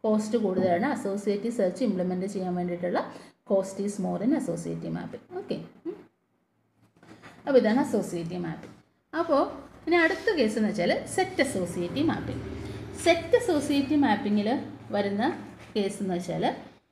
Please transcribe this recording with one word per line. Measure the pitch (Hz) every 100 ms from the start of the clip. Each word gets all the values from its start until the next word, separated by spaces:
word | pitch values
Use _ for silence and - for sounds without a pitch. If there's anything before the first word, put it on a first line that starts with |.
കോസ്റ്റ് | 220 214 - 240
കൂടുതലാണ്. | 208 185 180 175 262
അസോസിയേറ്റീവ് | 240 202 202 208 202 226
സെർച്ച് | 233 185 180
ഇംപ്ലിമെന്റ് | 247 180 180 180 196
ചെയ്യാൻ | 208 180
വേണ്ടിയിട്ടുള്ള | 180 175 175 175 240 - - - _ -
cost | 196 - -
is | 202 202
more | 185 175
in | 214
associative | 311 - 165 165 165 -
mapping. | 165 - - - 359
ഓക്കെ, | 403 156 165 -
ഉം. | 320 415 - _ _ _ _ _ _ _ _ _ - - - -
അപ്പോൾ | - 269
ഇതാണ് | 214 240
അസോസിയേറ്റീവ് | 294 214 185 175 165 180
മാപ്പിംഗ്. | 170 160 - - _ _ _
അപ്പോൾ | 311 339 285 339 - - -
ഇനി | - 339
അടുത്ത | 320 349 - 349
കേസ് | 220 220
എന്ന് | 214
വെച്ചാൽ | 175 175 330 -
സെറ്റ് | - 370 -
അസോസിയേറ്റീവ് | 262 196 175 185 175 254 320
മാപ്പിംഗ്. | 175 - - - - - - - -
സെറ്റ് | 349 339 - 480
അസോസിയേറ്റീവ് | 480 302 285 285 262 302
മാപ്പിങ്ങിൽ | 262 208 202 208 208 277 - - -
വരുന്ന | 202 202 202 262 - - - -
കേസ് | 220 196 202
എന്ന് | 190
വെച്ചാൽ | 175 180 165 240 - - - _